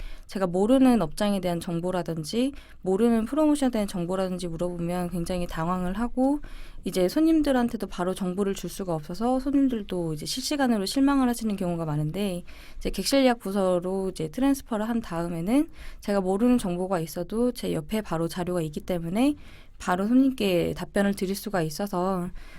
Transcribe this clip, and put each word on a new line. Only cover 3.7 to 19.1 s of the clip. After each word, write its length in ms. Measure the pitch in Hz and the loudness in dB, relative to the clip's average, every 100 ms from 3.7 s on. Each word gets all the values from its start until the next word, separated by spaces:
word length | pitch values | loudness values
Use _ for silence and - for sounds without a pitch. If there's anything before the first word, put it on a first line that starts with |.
| 240 196 | 0 -2
정보라든지 600 | 185 170 190 185 180 180 | -2 -2 -2 -2 -2 -4
물어보면 640 | 160 175 175 170 180 175 | -4 -4 -2 -4 -2 -2
굉장히 360 | 175 170 185 175 | -4 -2 -2 -4
당황을 460 | - 165 185 180 | -2 -2 0 -2
하고, 480 | 196 240 - 262 294 - - - - | -2 -2 0 0 0 -4 -12 -12 -8
이제 240 | 196 185 180 | -4 0 2
손님들한테도 800 | 302 320 320 285 254 233 202 190 | 4 4 4 4 2 2 -2 -6
바로 260 | - 180 | -4 -4
정보를 420 | 185 185 180 196 196 | -2 -2 0 -2 -2
줄 140 | 175 | -6
수가 240 | - 190 | -8 -4
없어서 460 | 160 151 180 240 262 | -4 -4 -2 0 0
손님들도 760 | 269 277 269 226 202 180 165 151 | 2 2 2 0 -2 -4 -2 -4
이제 100 | 165 | -6
실시간으로 600 | - - 294 262 220 196 | -6 -4 0 2 2 0
실망을 440 | 269 277 277 254 | 2 4 4 2
하시는 260 | 233 220 196 | 0 -2 -2
경우가 300 | 180 170 160 | -2 -2 -2
많은데, 580 | 147 151 180 202 180 - - - - | 0 -2 -2 -2 -4 -8 -16 -14 -8
이제 120 | - | -6
객실 340 | - 185 277 | -4 2 6
예약 160 | 262 233 | 6 4
부서로 720 | 190 196 185 180 185 190 190 | -2 0 2 2 0 -2 -4
이제 180 | 180 160 | -4 -6
트랜스퍼를 640 | 196 269 269 - 220 220 | 0 0 0 -2 -4 -2
한 100 | 233 | -4
다음에는 720 | 226 165 170 170 175 262 320 - - - | -4 -6 -4 -4 0 2 2 -6 -14 -10
제가 180 | - 202 | -2 0
모르는 380 | 185 196 247 247 | 2 2 4 4
정보가 420 | 196 175 185 185 | 2 -2 -2 -2
있어도 540 | 160 - 175 214 247 | -2 -6 -4 0 0
제 180 | 240 185 | 0 -4
옆에 300 | 165 151 214 | -4 -2 -4
바로 260 | 208 165 165 | -2 -2 -2
자료가 340 | 185 180 180 | -2 -2 -2
있기 180 | 156 151 | -2 -6
때문에 540 | - 175 165 | -4 -4 -2